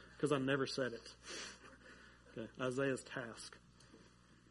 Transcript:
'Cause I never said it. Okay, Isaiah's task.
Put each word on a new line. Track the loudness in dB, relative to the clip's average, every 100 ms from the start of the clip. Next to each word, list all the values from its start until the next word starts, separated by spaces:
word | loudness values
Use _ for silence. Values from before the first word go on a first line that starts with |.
| -16 2
'Cause | 4
I | 6
never | 6 4 4
said | 2 0
it. | -2 -10 -14 -10 -8 -8 -10 -16 -18 -18 -18 -20 -20 -10 -6
Okay, | -6 -2
Isaiah's | 0 4 2 2
task. | -2 -6 -6 -8 -12 -14 -20 -20 -20 -20 -20 -20 -20 -20 -20